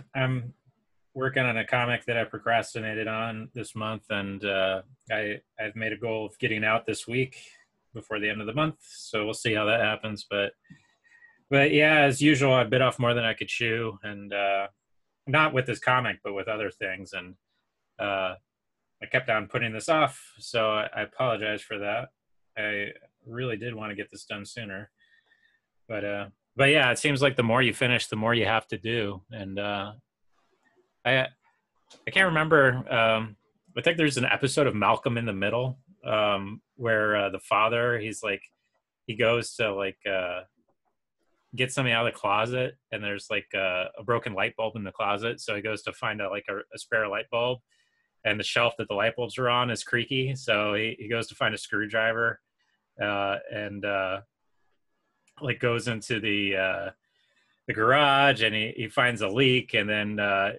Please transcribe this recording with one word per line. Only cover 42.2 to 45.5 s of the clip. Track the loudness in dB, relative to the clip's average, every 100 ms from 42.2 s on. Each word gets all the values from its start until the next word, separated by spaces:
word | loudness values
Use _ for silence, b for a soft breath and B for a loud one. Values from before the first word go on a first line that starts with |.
| 0 2 0 -2 -4 -6 _
and | -8
there's, | -6 -8 -6
like, | -6 -4
a, | -2 -2 -2 -4 -6
a | -2
broken | -2 -2
light | -4 -4 -2
bulb | -6 -6
in | -10
the |
closet, | -4 -2 -2 -4 -6
so | -6